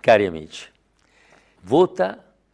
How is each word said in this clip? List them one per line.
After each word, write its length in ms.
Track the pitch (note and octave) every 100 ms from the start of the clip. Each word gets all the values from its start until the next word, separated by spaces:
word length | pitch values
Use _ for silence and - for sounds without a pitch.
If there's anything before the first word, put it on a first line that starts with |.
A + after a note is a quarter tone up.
cari 240 | - A2
amici, 460 | G2 D#2+ D#2 - - _ _ _ _ _ _ _ _ _
vota 680 | F2+ C3+ F3+ - F#3 A3+ _ _ _